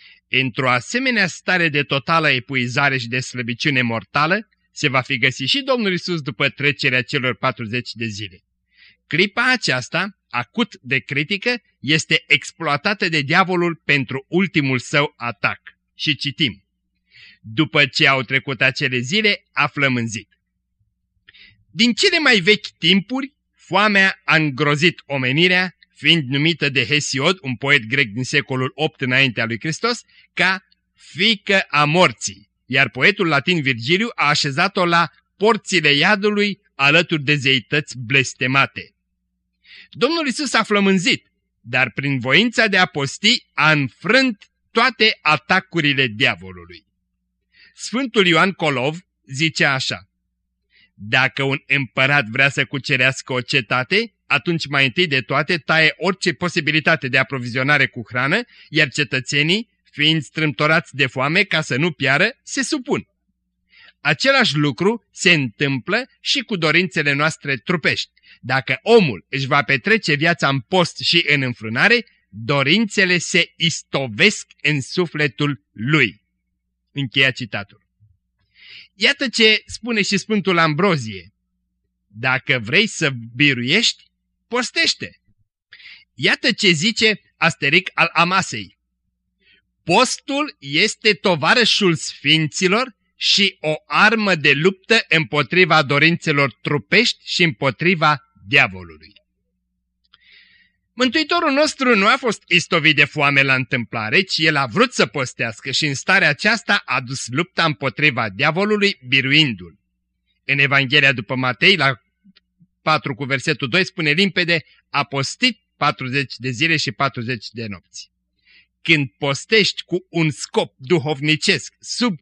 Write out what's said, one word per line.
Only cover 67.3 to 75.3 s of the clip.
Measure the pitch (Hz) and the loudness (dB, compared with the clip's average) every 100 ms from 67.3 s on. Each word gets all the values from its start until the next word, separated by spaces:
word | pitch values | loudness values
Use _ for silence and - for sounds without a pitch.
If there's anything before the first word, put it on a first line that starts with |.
| - 147 135 | -2 -6 -6
trupești. | - 170 156 117 - _ _ - | -4 -2 -2 -4 -6 _ _ -14
Dacă | 120 131 - 131 | -4 -4 -2 -4
omul | 202 233 160 92 - | 4 4 4 -2 -8
își | 135 131 | -6 0
va | 143 | 0
petrece | - 139 202 220 - | 2 0 2 0 2
viața | 143 165 170 143 | 0 0 0 0
în | 135 | -2
post | - 185 170 - | 0 0 0 -2
și | 123 170 143 | -4 -2 0
în | 147 | 0
înfrânare, | 131 - 110 120 190 233 - _ _ | -2 -6 -6 0 2 0 -2 _ _
dorințele | 104 113 143 139 202 220 - 185 175 | -10 -2 0 2 2 2 0 0 0
se | - - - - | 0 0 -2 -2
istovesc | 165 - - 143 131 104 202 - - _ | -4 -4 -6 -6 -4 0 0 0 -8 _
în | 147 147 | -2 -2
sufletul | - 175 175 151 147 | -2 -4 -4 -2 -2